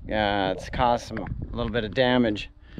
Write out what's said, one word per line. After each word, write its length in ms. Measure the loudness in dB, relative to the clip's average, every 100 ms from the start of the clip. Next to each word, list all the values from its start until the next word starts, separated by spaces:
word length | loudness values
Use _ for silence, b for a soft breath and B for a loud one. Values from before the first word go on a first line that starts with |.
| -4
uh, 440 | 0 2 2 0 -2
it's 140 | -6
caused 340 | 0 2 2 -2
some, 140 | -8
a 360 | -6 -8 -6 -4
little 160 | -2
bit 120 | -2
of 100 | -2
damage. 560 | 2 4 6 4 0 -8 -16 B B